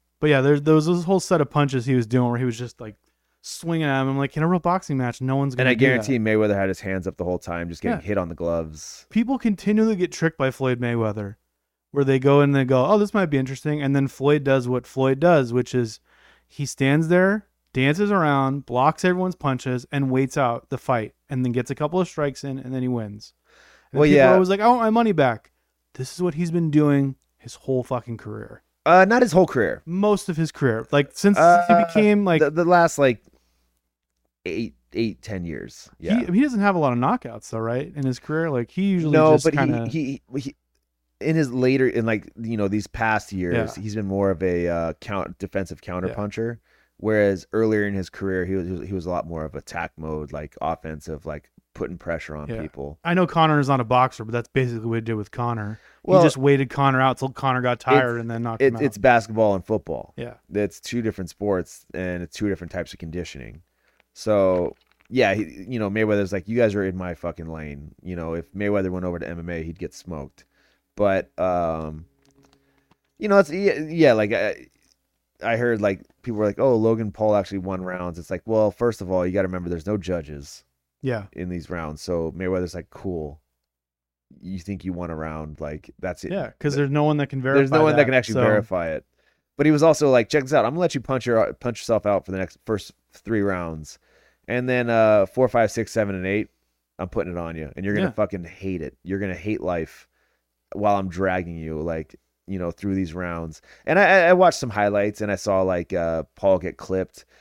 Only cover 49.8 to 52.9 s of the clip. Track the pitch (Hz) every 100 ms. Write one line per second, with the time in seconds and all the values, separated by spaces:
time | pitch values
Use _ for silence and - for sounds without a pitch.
49.8 | 85 - 78 78 73 76 76 - 78 80
50.8 | 80 78 82 73 78 76 - _ _ -
51.8 | 87 87 - 80 - 76 73 113 76 -
52.8 | 71